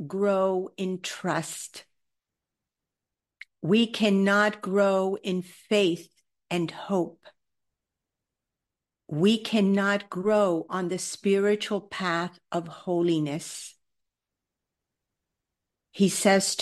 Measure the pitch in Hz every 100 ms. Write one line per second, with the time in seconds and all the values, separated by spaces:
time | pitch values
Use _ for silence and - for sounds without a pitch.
0 | 147 190 202 190 190 185 185 - 190 185
1 | - - 180 156 160 - - - - _
2 | _ _ _ _ _ _ _ _ _ _
3 | _ _ _ _ - _ 156 214 226 -
4 | 214 196 196 202 208 208 185 196 196 190
5 | 190 196 208 185 180 - - 208 190 175
6 | - _ _ _ - 175 165 - - 196
7 | 170 - - _ _ _ _ _ _ _
8 | _ _ _ _ _ _ _ _ _ _
9 | - 151 196 220 220 220 196 196 196 202
10 | 202 180 196 214 196 165 - 185 180 185
11 | - - 202 196 202 208 - 202 - -
12 | 185 165 180 - - 170 165 - - 175
13 | 175 160 151 151 - - - - _ _
14 | _ _ _ _ _ _ _ _ _ _
15 | _ _ _ _ _ _ _ _ _ -
16 | 196 - 208 196 - -